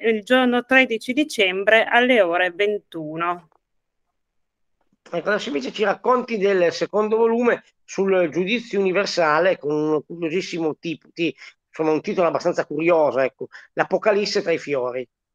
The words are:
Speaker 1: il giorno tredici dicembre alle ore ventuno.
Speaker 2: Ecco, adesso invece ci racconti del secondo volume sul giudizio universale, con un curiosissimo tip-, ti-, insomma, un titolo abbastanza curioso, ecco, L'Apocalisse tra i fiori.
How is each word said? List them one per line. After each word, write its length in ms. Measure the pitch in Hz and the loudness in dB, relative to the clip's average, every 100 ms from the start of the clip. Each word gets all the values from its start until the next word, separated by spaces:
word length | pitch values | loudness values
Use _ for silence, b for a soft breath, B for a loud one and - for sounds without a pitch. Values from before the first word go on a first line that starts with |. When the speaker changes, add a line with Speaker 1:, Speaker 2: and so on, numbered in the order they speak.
Speaker 1:
il 220 | 220 220 | -2 -2
giorno 420 | 190 254 247 240 240 | 2 2 4 0 2
tredici 480 | 262 247 226 - | 2 2 -2 -4
dicembre 720 | 254 302 - 190 185 202 220 - | -2 -2 0 0 0 4 4 4
alle 340 | 240 247 247 | 2 4 4
ore 320 | 175 170 180 | 4 2 0
ventuno. 960 | 175 208 208 - 165 151 160 170 175 165 _ _ _ _ _ _ _ _ _ _ _ _ _ _ _ - | 0 -2 -2 -8 -12 -10 -6 -6 -6 -10 _ _ _ _ _ _ _ _ _ _ _ _ _ _ _ -10
Speaker 2:
Ecco, 200 | 175 180 | -6 -2
adesso 180 | 208 226 | -4 -2
invece 240 | 285 247 | -6 -6
ci 140 | 190 202 | -2 -2
racconti 520 | - - 247 233 220 | 0 0 0 0 -2
del 360 | 196 190 170 | 0 2 2
secondo 420 | 165 165 202 214 220 | 0 -4 -2 0 2
volume 480 | 226 233 240 190 b _ - | 2 2 2 0 b _ -10
sul 420 | - 196 190 170 | -2 0 2 0
giudizio 540 | 143 185 233 - 202 | -2 -2 -4 -4 -2
universale, 760 | 190 185 190 - 160 156 185 175 | 0 0 -2 0 2 4 2 0
con 140 | 147 | -2
un 320 | 151 156 151 - | -2 0 -2 -4
curiosissimo 720 | 170 165 180 - 175 160 139 | -8 -4 -4 -4 -4 -4 -6
tip-, 380 | 170 156 _ | -8 -10 _
ti-, 200 | - 165 - B B _ | -6 -6 -6 B B _
insomma, 220 | - 160 | -4 0
un 100 | 156 | 0
titolo 260 | 175 180 170 | -2 0 0
abbastanza 380 | 143 175 151 - | 0 -2 -2 -4
curioso, 540 | 151 165 165 147 120 | -2 2 4 4 2
ecco, 280 | 131 - 127 B B | -2 -4 -16 B B
L'Apocalisse 720 | - 151 185 220 202 196 202 | -6 -2 0 2 2 0 -2
tra 100 | 165 | -2
i 60 | 160 | -4
fiori. 500 | 151 139 123 127 123 _ _ | -2 -4 -4 -6 -10 _ _